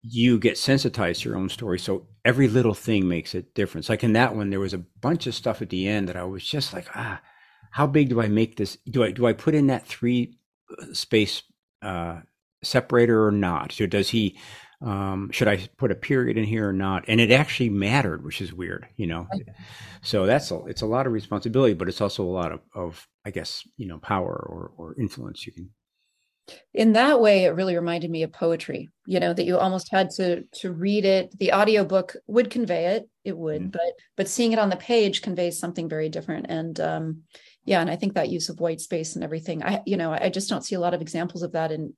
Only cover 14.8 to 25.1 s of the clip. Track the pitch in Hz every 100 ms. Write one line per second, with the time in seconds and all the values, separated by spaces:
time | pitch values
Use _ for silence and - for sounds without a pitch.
14.8 | 123 98 98 95 98 - 107 98 95 _
15.8 | 131 98 - 135 123 113 107 110 101 95
16.8 | 95 95 - 110 113 131 151 - 120 101
17.8 | 98 135 107 80 71 - 90 85 87 92
18.8 | - - 90 82 90 196 - - - -
19.8 | - - - 104 95 135 - 82 85 -
20.8 | 110 120 131 110 98 104 120 120 127 87
21.8 | 92 - 101 - 92 92 82 80 _ 104
22.8 | 87 82 _ _ 104 92 80 - - -
23.8 | 98 78 - 101 90 - - 85 85 -
24.8 | 82 143 110